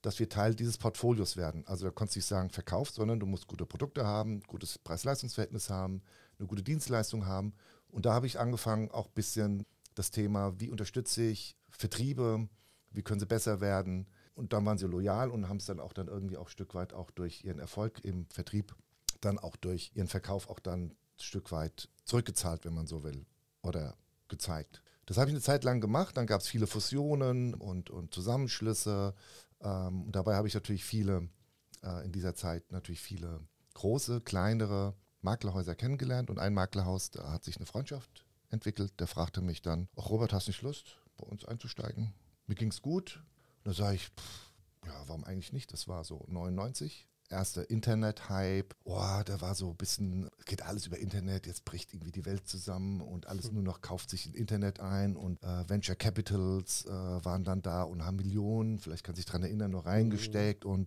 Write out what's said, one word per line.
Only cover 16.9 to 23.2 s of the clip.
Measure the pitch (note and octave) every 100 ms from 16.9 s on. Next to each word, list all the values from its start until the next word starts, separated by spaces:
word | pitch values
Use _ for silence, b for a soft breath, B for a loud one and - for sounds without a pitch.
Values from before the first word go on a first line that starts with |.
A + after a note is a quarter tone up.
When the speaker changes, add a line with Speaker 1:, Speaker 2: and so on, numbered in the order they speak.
Speaker 1:
auch | - F2
durch | - F2 -
ihren | G2 D#2+
Erfolg | - - A2 -
im | - F2+ F2
Vertrieb, | - F#2 G#2 G2+ - _ _ - -
dann | G#2+ G2+
auch | E2+
durch | - F2+ F2+ -
ihren | - F2+
Verkauf | F#2+ - G2 -
auch | -
dann | - F2+ F2
ein | - _ _
Stück | - G2+ -
weit | E2 D#2+ - - _
zurückgezahlt, | - A#2+ A#2 - F2+ E2
wenn | E2+
man | E2 D#2
so | D#2+
will, | D2+ C#2